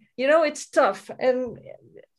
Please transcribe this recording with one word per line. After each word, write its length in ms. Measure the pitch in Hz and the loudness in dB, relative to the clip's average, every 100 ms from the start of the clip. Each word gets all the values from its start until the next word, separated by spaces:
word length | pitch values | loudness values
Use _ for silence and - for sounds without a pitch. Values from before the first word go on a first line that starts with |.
| _ - | _ -4
"You 100 | 262 | 2
know, 140 | 320 | 2
it's 240 | 311 302 - | 2 -2 -4
tough. 420 | 330 247 196 - - | 2 2 0 -10 -4
And 400 | 254 254 247 - - - _ - - | -2 0 -4 -10 -18 -20 _ -20 -20